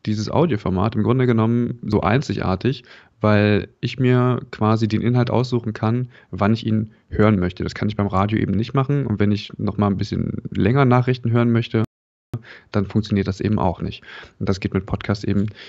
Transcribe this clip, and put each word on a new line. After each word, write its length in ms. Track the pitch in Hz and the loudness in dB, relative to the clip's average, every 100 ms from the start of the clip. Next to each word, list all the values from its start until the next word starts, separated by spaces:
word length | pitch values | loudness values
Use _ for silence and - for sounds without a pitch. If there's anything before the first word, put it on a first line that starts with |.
| - | -6
dieses 240 | 107 104 | -4 -2
Audioformat 640 | 120 170 107 - 92 107 110 | 0 0 0 -2 0 0 0
im 60 | |
Grunde 240 | 104 131 123 | 0 2 2
genommen 540 | 113 113 120 120 120 | 2 2 0 -2 -4
so 200 | - 104 | -2 0
einzigartig, 800 | 95 120 - 101 92 92 120 - - - _ _ | 2 2 0 -4 -2 0 -2 -4 -10 -20 _ _
weil 480 | 107 104 104 104 - _ | 2 4 4 2 -2 _
ich 180 | 123 - | -8 -2
mir 420 | 127 127 123 120 - | 2 2 2 -2 -6
quasi 360 | - 107 110 113 | -2 0 2 0
den 140 | 104 | 0
Inhalt 300 | 117 123 120 | 0 2 2
aussuchen 420 | 110 127 123 113 | 0 0 -2 -4
kann, 360 | 107 110 120 123 - _ | -4 -2 -2 -4 -12 _
wann 240 | 95 101 | 0 2
ich 120 | 113 - | 2 2
ihn 260 | 110 107 - _ | 0 -2 -10 _
hören 300 | 85 107 101 | 2 4 4
möchte. 240 | 90 - | 0 -2
Das 100 | 85 | -6
kann 140 | - 107 | -2 -4
ich 80 | 107 | -2
beim 120 | 101 | 0
Radio 300 | 92 104 110 | 0 0 0
eben 160 | 110 | 0
nicht 200 | 98 113 | -2 -2
machen. 340 | 139 131 143 127 | -2 0 -2 -2
Und 120 | 104 | 0
wenn 120 | 104 | 0
ich 200 | 101 - - | 0 -4 -6
noch 200 | 104 101 | -4 0
mal 100 | 101 | 0
ein 100 | 98 | 0
bisschen 460 | 101 90 82 - - | -2 -2 -4 -6 -6
länger 340 | 98 95 135 131 | 0 2 4 4
Nachrichten 460 | 123 127 127 117 | 4 2 -2 0
hören 200 | 117 117 | 2 2
möchte, 320 | 117 110 113 107 _ _ _ _ - - - _ | 2 0 -2 -2 _ _ _ _ -14 -14 -20 _
dann 140 | 104 95 | -2 0
funktioniert 420 | 110 107 101 98 | -2 0 0 0
das 140 | 95 | -2
eben 160 | 104 107 | 0 0
auch 240 | 92 82 | 0 -2
nicht. 220 | 82 - - - - _ | -6 -8 -16 -20 -20 _
Und 80 | 98 | -4
das 120 | 98 | -2
geht 140 | 101 | -2
mit 120 | 98 95 | -4 -2
Podcast 380 | - - 101 | -6 -2 -4
eben 240 | - 101 104 - | 0 -2 -2 -6